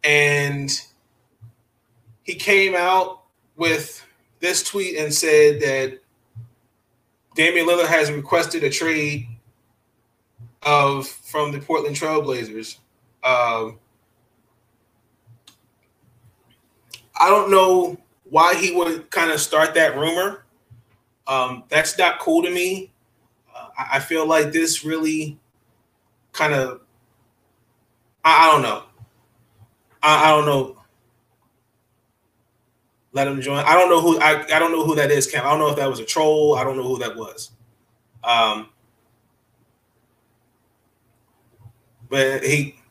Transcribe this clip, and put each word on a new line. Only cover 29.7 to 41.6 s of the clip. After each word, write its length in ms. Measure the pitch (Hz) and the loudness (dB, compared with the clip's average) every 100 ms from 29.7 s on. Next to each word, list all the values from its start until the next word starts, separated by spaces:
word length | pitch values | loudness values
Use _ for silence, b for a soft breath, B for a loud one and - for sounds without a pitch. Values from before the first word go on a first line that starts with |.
| _ _ _ | _ _ _
I, 240 | 151 151 156 | 2 4 6
I 40 | 151 | 4
don't 100 | 147 | 4
know. 320 | 139 131 - _ _ _ _ _ _ _ _ _ _ _ _ _ _ _ _ _ _ _ _ _ _ _ | 0 -2 -10 _ _ _ _ _ _ _ _ _ _ _ _ _ _ _ _ _ _ _ _ _ _ _
Let 140 | 135 139 | -4 -4
him 120 | 139 | -4
join. 220 | 131 143 | -6 -2
I 120 | 147 170 | 4 4
don't 140 | 180 | 6
know 120 | 170 | 4
who, 180 | 170 156 | 4 2
I, 220 | 151 151 - | 2 0 0
I 120 | 156 | 0
don't 140 | 165 | 0
know 120 | 160 | 0
who 120 | 147 151 | -2 0
that 160 | 139 | 2
is, 160 | 143 131 | 0 0
Cam. 180 | 131 135 | -4 -2
I 60 | |
don't 80 | 156 | 0
know 100 | 151 | 0
if 60 | 147 | 0
that 140 | 135 | -4
was 100 | 117 | -4
a 60 | 113 | -6
troll. 500 | 160 156 151 151 135 | 0 2 4 2 2
I 80 | |
don't 120 | 131 131 | 0 -4
know 120 | 127 | -4
who 100 | 123 | -6
that 180 | 120 113 | -6 -10
was. 360 | 110 - - _ _ _ _ _ _ _ | -14 -16 -20 _ _ _ _ _ _ _
Um, 460 | - 117 110 107 107 _ _ _ _ _ _ _ _ _ _ _ _ _ _ _ _ _ _ _ _ _ _ _ _ _ _ _ _ _ | -2 2 2 -2 -10 _ _ _ _ _ _ _ _ _ _ _ _ _ _ _ _ _ _ _ _ _ _ _ _ _ _ _ _ _